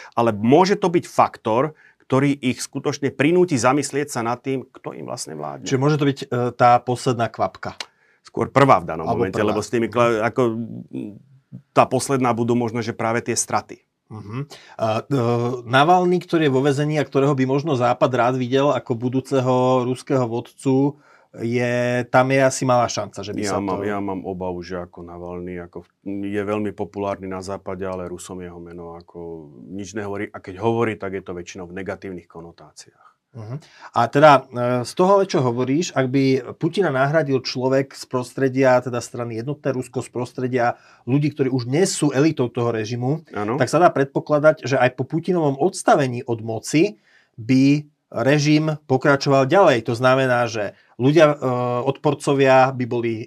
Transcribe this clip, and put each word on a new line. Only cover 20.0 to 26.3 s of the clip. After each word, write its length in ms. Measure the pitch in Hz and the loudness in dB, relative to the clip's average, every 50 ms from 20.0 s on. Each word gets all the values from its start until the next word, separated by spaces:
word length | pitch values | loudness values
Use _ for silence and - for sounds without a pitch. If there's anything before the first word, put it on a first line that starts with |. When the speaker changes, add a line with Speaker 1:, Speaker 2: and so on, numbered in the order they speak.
| - - 143 131 127 113 | -4 -2 0 0 0 -2
Speaker 2:
vodcu, 720 | 113 120 117 - _ - - 139 131 131 139 143 147 _ _ _ _ _ _ _ - | -4 -6 -8 -10 _ -6 -2 0 2 2 2 0 -2 _ _ _ _ _ _ _ -12
je, 720 | - 113 117 117 123 123 120 120 123 120 123 123 123 120 - - | -6 -4 -2 -2 0 0 0 0 0 0 0 -2 -2 -2 2 2
tam 160 | 127 127 131 | 2 4 4
je 80 | 135 135 | 4 4
asi 240 | 135 131 - - | 4 2 2 0
malá 240 | 139 127 123 123 117 | 0 2 2 2 2
šanca, 400 | 107 - 113 104 98 - - 95 | 0 -2 -6 -8 -8 -10 -12 -10
že 80 | 104 104 | -8 -6
by 80 | 107 | -4
Speaker 1:
Ja 80 | 107 98 | -4 -2
Speaker 2:
sa 80 | 95 98 | -2 -2
Speaker 1:
mám, 240 | 101 98 92 98 | -2 -4 -4 -4
Speaker 2:
to 80 | 98 104 | -4 -4
Speaker 1:
ja 80 | 104 101 | -4 -4
mám 240 | 101 98 95 92 | -6 -6 -6 -6
obavu, 400 | - 92 95 90 92 92 90 87 | -8 -8 -8 -6 -6 -6 -8 -8
že 160 | 87 82 92 90 | -8 -10 -10 -10
ako 240 | 87 87 - 90 | -10 -12 -14 -18
Navalny, 560 | 87 87 87 87 87 87 90 90 90 90 90 87 | -18 -16 -16 -14 -12 -12 -10 -10 -10 -10 -10 -12
ako, 240 | 87 87 - 90 90 _ _ _ - | -12 -14 -16 -18 -18 _ _ _ -12
je 360 | 101 98 101 101 101 | -10 -10 -8 -8 -6